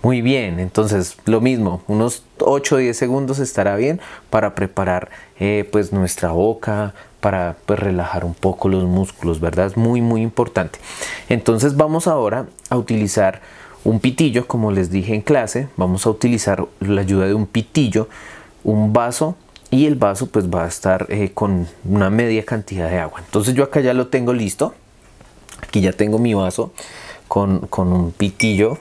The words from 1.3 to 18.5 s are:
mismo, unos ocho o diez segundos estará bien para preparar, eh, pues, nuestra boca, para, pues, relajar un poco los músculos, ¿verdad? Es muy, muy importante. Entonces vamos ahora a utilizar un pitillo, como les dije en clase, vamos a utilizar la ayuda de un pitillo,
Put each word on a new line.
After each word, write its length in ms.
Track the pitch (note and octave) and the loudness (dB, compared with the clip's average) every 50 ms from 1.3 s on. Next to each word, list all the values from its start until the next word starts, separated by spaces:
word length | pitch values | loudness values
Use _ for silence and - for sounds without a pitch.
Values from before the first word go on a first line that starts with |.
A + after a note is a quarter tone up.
| A2 A2 | 2 2
mismo, 400 | A2+ C3 C3 A#2 G#2+ F#2+ F2 F2+ - | 4 2 2 2 0 -2 -2 -4 -4
unos 340 | - G#2 G#2+ A2+ B2 B2 - - _ _ | -2 0 0 0 0 -2 -8 -14 _ _
ocho 380 | - - - C3+ C#3+ C#3 - D3 | 0 2 2 2 2 2 2 2
o 20 | |
diez 180 | C3 C3 A#2+ A#2 | 2 2 0 0
segundos 440 | - C3+ A#2+ B2+ C#3 C#3 B2+ C#3 C#3 | -2 -2 -2 0 -2 -2 -4 -4 -4
estará 360 | C#3 A#2+ - - G2 G2+ G2 | -4 -4 -2 -2 0 0 0
bien 240 | G2+ A#2+ C#3+ E3 F3+ - - - - - - | 0 0 0 -2 -4 -8 -14 -20 -20 -10 -2
para 240 | - A2 G#2+ G2+ - | -2 0 0 0 -2
preparar, 560 | - G2 F#2+ - - F#2+ F#2 F2+ F2+ - - - - - - _ - | -4 -4 -4 -2 -2 -2 0 -2 -2 -4 -8 -18 -20 -20 -20 _ -4
eh, 280 | F#2+ G2+ G#2 G#2 G2+ - | -2 0 0 0 -2 0
pues, 220 | - G#2+ G2+ F2 G2 | 0 0 0 2 0
nuestra 360 | G2 F#2 F2 - - - E2+ | 0 0 0 -2 -2 -2 -2
boca, 640 | E2 E2+ F#2+ A2 A2 - - - G#2+ G#2 G#2+ G2+ - - - - - _ | 2 2 2 2 0 -2 -4 -4 -4 -4 -4 -6 -8 -14 -20 -20 -18 _
para, 340 | - G#2 G2 F#2 F2 E2+ D#2+ - - | -2 0 0 0 -2 -4 -6 -8 -4
pues, 140 | - G#2 G2 | -2 -2 0
relajar 440 | F#2 G2 F#2 F2+ E2+ - - F2+ E2+ | 0 -2 0 -2 -2 -4 -4 -4 -4
un 120 | F2 E2+ | -6 -6
poco 340 | - - F#2+ F2+ - - G2 | -2 -2 -2 -2 0 0 0
los 140 | F#2 F#2+ F#2 | 2 2 2
músculos, 560 | F2+ F2+ F#2 F#2+ - - - - E2+ E2 D#2 | 2 2 0 0 -2 -6 -6 -4 -4 -2 -2
¿verdad? 260 | E2 E2 E2 F2+ F#2 | -2 -2 0 0 0
Es 120 | G2 G2 | 0 0
muy, 240 | A#2 A2+ A#2 A#2+ B2 | 0 0 2 2 2
muy 200 | A#2 A#2 A#2 A2 | 0 0 0 0
importante. 560 | A2+ A#2 A2 - A#2+ A2 - - F2+ D#2 - - - - - - - - - - - | -2 -2 0 -2 -2 0 -2 -4 -4 -4 -8 -16 -18 -16 -14 -12 -12 -12 -12 -14 -4
Entonces 480 | - B2 A#2 - - A#2 A2 B2 D3 C#3 | -2 -2 0 2 0 2 2 2 2 4
vamos 300 | C#3+ D#3 D#3 D#3 D#3+ - | 2 2 2 2 0 0
ahora 400 | F3+ D#3+ C#3+ A#2 G#2 G#2 B2 B2 - - - _ - | 0 0 2 0 0 -2 -2 -6 -8 -14 -20 _ -4
a 80 | B2+ | -2
utilizar 640 | B2 A#2+ - A#2 G#2+ G#2+ G2+ - A2 G2+ F#2+ F#2+ - - - - - - - - - - | -2 0 0 0 0 0 0 2 2 2 2 0 -2 -16 -20 -20 -20 -20 -20 -20 -2 0
un 160 | A2 A2+ A2 | 0 2 2
pitillo, 460 | - C3 B2+ - E3 D3 G#2+ A#2+ A#2+ | 2 0 2 2 0 2 2 0 -2
como 260 | - - A#2+ A2 G#2+ | 0 -2 0 0 0
les 200 | G2 G2 F#2 E2 | 2 0 0 0
dije 240 | F#2 G2 F#2 A2 A2 | 0 -2 -2 0 -2
en 60 | G#2 | -4
clase, 480 | G#2 - D3+ C3+ A2+ G#2+ - B2 C#3 C#3 - | 2 2 2 2 2 0 -4 -4 -6 -6 -4
vamos 300 | - F#2 F2+ F2+ G2 - | -2 0 0 0 2 2
a 60 | A#2 | 0
utilizar 560 | G#2+ - - A#2+ A#2+ G#2+ - - G2 F2+ F2 - - - | 0 2 2 0 2 2 2 2 2 0 0 -2 -6 -6
la 200 | G2 G2 G#2 G2 | -2 0 0 0
ayuda 240 | G2+ F#2 G2 F#2+ F#2+ | 2 2 2 2 2
de 80 | F#2+ G2+ | 2 2
un 140 | A2 G#2+ | 0 -2
pitillo, 600 | - - A#2 G#2+ - - D#3+ C#3+ A2 F#2 A2 A2 - - - - - - - - - | 0 -2 -4 -4 0 0 2 2 2 2 0 -2 -2 -10 -20 -20 -20 -20 -20 -20 -20